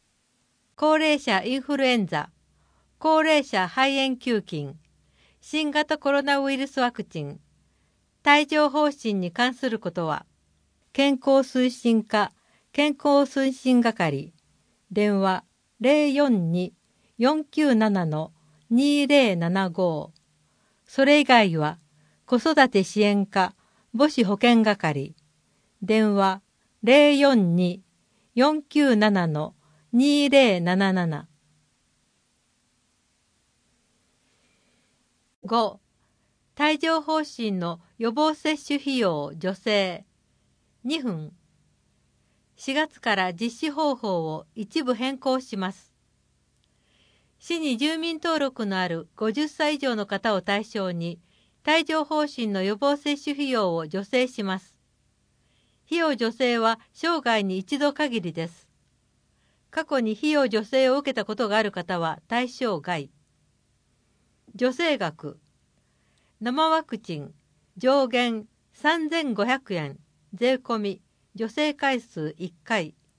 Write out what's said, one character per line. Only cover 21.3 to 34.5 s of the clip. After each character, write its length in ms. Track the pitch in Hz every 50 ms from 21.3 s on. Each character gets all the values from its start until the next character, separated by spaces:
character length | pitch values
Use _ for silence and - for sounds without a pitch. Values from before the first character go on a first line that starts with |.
| 262 233 214 190 160
は、 220 | 156 151 151 170 - _ _ _ _ _ _ _ _ _
子 100 | - 254
育 320 | 240 - 320 311 302 269 254
て 140 | - 202 185
支 200 | - - 208 208
援 240 | 202 202 202 196
課、 280 | 196 - 202 185 190 - _ _ _ _ _ _ _ -
母 180 | 226 285 302
子 140 | - - 233
保 120 | 185 202 196
健 240 | - 240 240 226 220
係、 520 | 214 202 202 - 160 147 143 135 156 160 _ _ _ _ _ _ _ _ _ _ _ _ _ -
電 320 | 180 214 220 220 214 202
話 280 | 202 196 190 190 196 - _ _ _ _ _ _ _ -
零 340 | 214 262 294 294 294 294
四 400 | 277 285 277 269 226 190 170 170
二 260 | 175 180 175 180 - - _ _ _ _ _ _ _ _ _ _
四 280 | 233 254 294 311 311 294
九 340 | _ - 294 294 277 240
七 300 | 208 214 214 202 190 175
の 280 | 165 151 151 156 - - _ _ _ _ _ _ _ -
二 360 | 233 262 294 285 294 285 285
零 320 | 269 277 269 233 190 180
七 320 | 170 175 180 190 196 190 190
七。 360 | 185 175 165 156 143 - - _ _ _ _ _ _ _ _ _ _ _ _ _ _ _ _ _ _ _ _ _ _ _ _ _ _ _ _ _ _ _ _ _ _ _ _ _ _ _ _ _ _ _ _ _ _ _ _ _ _ _ _ _ _ _ _ _ _ _ _ _ _ _ _